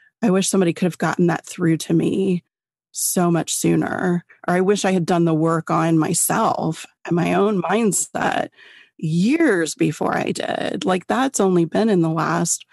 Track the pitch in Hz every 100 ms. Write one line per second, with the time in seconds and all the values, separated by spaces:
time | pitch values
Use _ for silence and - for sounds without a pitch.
0 | _ - 240 185 185 196 175 165 175 -
1 | 165 - 175 165 - - 170 160 - 165
2 | 165 - 196 180 - _ _ _ _ -
3 | - - 175 165 - - 165 165 - -
4 | 185 175 - _ - 175 185 208 196 190
5 | 160 175 170 156 165 165 160 165 165 165
6 | 151 165 - - 220 - - 160 - _
7 | - 170 170 175 202 202 165 208 226 165
8 | - - - - - _ - - - -
9 | 160 165 202 311 320 190 156 - 160 147
10 | - - - - - - - 202 190 185
11 | - 214 262 - 196 180 165 185 226 190
12 | 165 160 156 170 170 - -